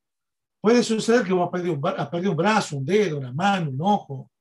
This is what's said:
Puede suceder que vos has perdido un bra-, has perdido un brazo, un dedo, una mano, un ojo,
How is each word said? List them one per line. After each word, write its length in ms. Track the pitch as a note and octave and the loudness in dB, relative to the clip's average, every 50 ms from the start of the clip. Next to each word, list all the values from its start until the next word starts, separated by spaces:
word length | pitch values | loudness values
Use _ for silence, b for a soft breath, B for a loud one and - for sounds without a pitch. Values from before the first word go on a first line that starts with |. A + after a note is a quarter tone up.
| _ _ _ _ _ _ _ _ _ _ _ _ | _ _ _ _ _ _ _ _ _ _ _ _
Puede 220 | - G3+ A#3+ B3 A3 | 2 4 4 4 4
suceder 420 | - A3+ A3 - - A3+ B3 G#3 | 2 0 0 2 2 2 2 2
que 80 | F3 F#3 | 2 2
vos 140 | F3+ F3 | 0 0
has 40 | F3 | 0
perdido 240 | F3+ F3+ F3 F3 D#3+ | -2 -4 -2 -2 -2
un 60 | C#3 | -2
bra-, 160 | C3+ - - - | -2 -4 -4 -4
has 100 | D#3+ - | -6 -6
perdido 220 | - E3+ F3+ G3 | -4 -4 -2 0
un 60 | E3+ | 0
brazo, 400 | D3 E3+ G3+ A3 G#3 - - D3+ | 0 2 2 2 0 0 -2 -4
un 100 | C#3 C3+ | -6 -2
dedo, 320 | C3+ F#3 G#3+ G#3 F#3 D3+ C#3+ | 0 2 2 2 0 -2 -4
una 140 | C3 B2 B2 | -6 -8 -4
mano, 380 | C#3+ F3+ G3+ G3 F#3 E3+ D3 | -2 0 0 0 0 -2 -4
un 120 | C3 C3 D#3+ | -4 -2 0
ojo, 480 | G3+ G#3 G3 - - C#3 C3 - - _ _ | 0 0 0 -2 -6 -12 -14 -14 -16 _ _